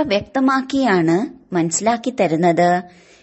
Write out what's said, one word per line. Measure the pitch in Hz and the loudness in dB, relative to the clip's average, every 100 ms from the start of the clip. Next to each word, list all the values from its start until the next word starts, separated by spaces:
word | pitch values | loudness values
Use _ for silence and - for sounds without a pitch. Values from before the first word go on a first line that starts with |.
| 302 | 2
വ്യക്തമാക്കിയാണ് | 202 - 269 262 269 262 277 247 185 165 175 277 - - | -2 -2 -2 0 0 -2 0 2 2 2 0 -2 -10 -6
മനസ്സിലാക്കി | 175 165 - 214 233 254 | -4 -2 -2 -2 -2 -2
തരുന്നത്. | 247 175 160 175 165 175 180 - - - - | -2 0 2 2 2 2 0 -4 -18 -20 -20